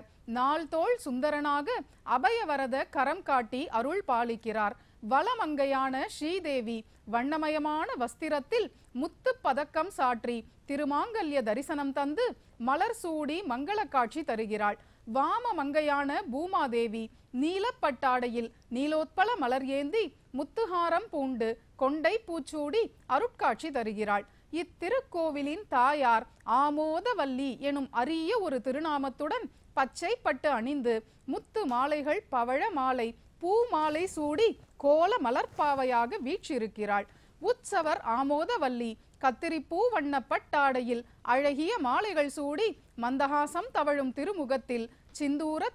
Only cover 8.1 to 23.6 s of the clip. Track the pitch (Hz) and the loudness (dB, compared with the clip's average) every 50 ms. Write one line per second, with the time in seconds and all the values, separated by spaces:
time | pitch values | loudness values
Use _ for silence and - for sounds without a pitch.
8.1 | - - 320 311 302 285 269 - 427 480 403 - - - - - - 247 294 330 | -4 -6 -4 -2 -2 -2 0 0 0 0 0 -2 -6 -16 -20 -10 -6 -4 -4 -4
9.1 | - - - 508 480 508 - 302 262 269 302 - - 320 320 392 392 - 277 254 | -6 -2 -2 -2 -2 0 0 0 0 0 -2 -2 -2 -2 -2 -2 -2 0 0 0
10.1 | 247 220 - 240 240 233 226 - - - - - 277 285 302 277 285 294 349 480 | 0 0 -2 -4 -4 -6 -8 -12 -20 -20 -8 -6 -4 -2 -2 0 0 0 -2 -2
11.1 | 440 453 381 302 285 277 233 220 214 247 285 - 320 285 285 277 262 294 277 285 | -2 -2 -2 0 0 0 0 0 -2 -2 -2 -4 -4 -4 -4 -2 -2 -2 -2 -2
12.1 | 302 359 508 453 - - - - - - 233 247 277 311 381 466 453 - - 349 | 0 0 -2 -2 -2 -6 -16 -20 -12 -4 0 0 2 2 2 0 -2 -4 -4 -4
13.1 | 320 311 302 262 302 359 403 302 233 247 285 330 415 415 427 277 - 262 240 220 | -4 -2 -2 -2 -4 -4 -4 -4 -4 -4 -2 -2 -2 -2 -2 2 2 2 2 2
14.1 | - 311 320 - 247 214 226 202 214 208 208 202 208 - - - - _ - - | -2 -6 -4 -2 -2 -2 -2 -2 -2 0 0 0 -2 -2 -10 -20 -20 _ -12 -2
15.1 | 220 262 277 320 392 453 494 480 427 320 277 285 285 311 302 294 285 285 285 277 | 0 2 2 2 2 0 0 -2 -2 0 -2 0 0 0 2 2 2 2 0 0
16.1 | 285 359 415 311 226 277 330 370 392 359 302 262 226 233 233 226 208 226 226 - | -2 -4 -4 -4 -6 -4 -4 0 0 0 0 2 0 0 0 0 -2 -6 -8 -10
17.1 | - - - _ - 247 285 320 370 381 403 494 480 - - 302 262 - - 262 | -12 -20 -20 _ -4 -2 0 0 0 0 -2 -2 -2 0 0 0 0 2 2 2
18.1 | 254 254 247 247 226 240 226 226 - - - - 240 247 277 302 311 311 311 311 | 2 2 0 -2 -2 -4 -4 -6 -10 -16 -12 -6 -4 -2 0 0 0 0 -2 -2
19.1 | _ - 370 440 494 403 269 240 254 269 269 254 269 277 285 285 359 453 415 302 | _ 2 2 2 2 0 0 0 0 0 0 -2 -2 -2 -2 0 0 0 -2 -2
20.1 | - - _ - - 254 294 - - 440 453 359 370 349 339 339 330 349 440 427 | -6 -14 _ -10 -6 -6 -6 -6 -2 -4 -2 0 0 0 2 2 2 0 -2 -2
21.1 | - 302 269 262 262 226 226 220 233 - - - - - 269 262 294 320 294 330 | -4 -2 -2 -2 -2 -2 -2 -2 -2 -6 -10 -20 -4 0 0 0 2 2 0 0
22.1 | 403 453 - - 339 330 269 - - 302 294 294 285 453 440 294 - - - - | 0 0 -4 -4 -6 -6 -6 -6 -6 -4 -4 0 0 0 0 0 -4 -16 -4 -2
23.1 | 254 285 440 494 - - 427 - 233 - | 0 0 0 0 -2 0 0 0 0 0